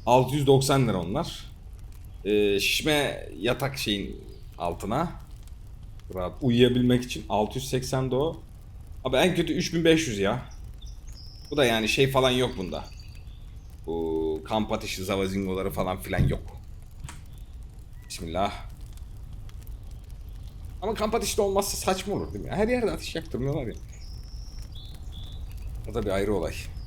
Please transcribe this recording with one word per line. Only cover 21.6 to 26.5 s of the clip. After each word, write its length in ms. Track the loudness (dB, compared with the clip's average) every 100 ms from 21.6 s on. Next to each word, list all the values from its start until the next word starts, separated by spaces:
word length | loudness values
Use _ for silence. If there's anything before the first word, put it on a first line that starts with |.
| 2 0
saçma 360 | 0 0 0
olur 200 | -2 -2
değil 120 | -6 -4
mi? 60 |
Her 160 | 2 4
yerde 240 | 4 2
ateş 240 | 0 -4 -6
yaktırmıyorlar 520 | -4 -2 0 0 -2
ya. 60 | -6 -10 -12 -10 -10 -10 -10 -10 -10 -10 -10 -10 -10 -10 -10 -8 -8 -8 -8 -8 -8 -4
O 20 |
da 100 | -2
bir 60 | 0
ayrı 240 | 2 2
olay. 200 | 2 0